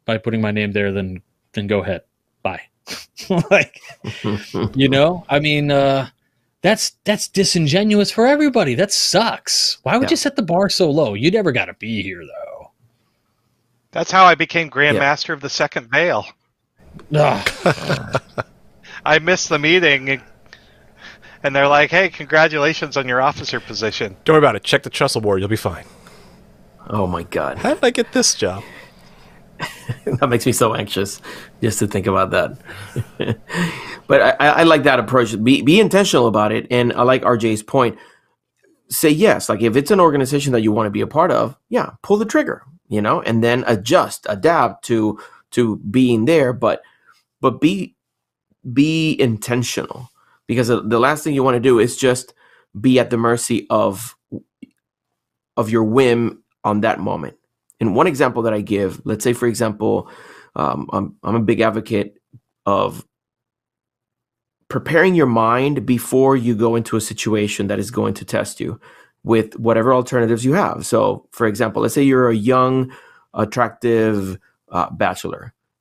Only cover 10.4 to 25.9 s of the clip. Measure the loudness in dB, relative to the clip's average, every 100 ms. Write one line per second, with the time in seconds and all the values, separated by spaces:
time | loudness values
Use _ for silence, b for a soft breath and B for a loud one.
10.4 | -2 0 0 2 2 2 0 0 0 2
11.4 | 0 0 -4 -8 -8 -6 -6 -10 -14 -16
12.4 | -16 -16 -20 _ _ _ _ _ _ _
13.4 | _ _ _ _ _ -6 0 6 6 6
14.4 | 0 -2 -2 0 2 2 0 0 -4 -8
15.4 | -6 -4 -4 -4 -2 0 2 0 -4 -14
16.4 | _ _ _ _ -20 -20 -4 2 2 0
17.4 | -4 -2 -2 -2 -4 -6 -4 -6 -6 -10
18.4 | -10 _ -20 _ -20 -6 0 2 2 -2
19.4 | 0 -2 2 2 4 2 -2 -6 -8 -20
20.4 | -20 b b b b _ B B B B
21.4 | -2 2 4 4 4 2 0 -4 0 2
22.4 | 2 2 0 -2 -4 -4 -2 0 0 -2
23.4 | -6 -8 -8 -6 -6 -4 -8 -6 2 4
24.4 | 4 2 -2 -2 -2 -4 -2 0 0 0
25.4 | 0 -2 -4 -8 -16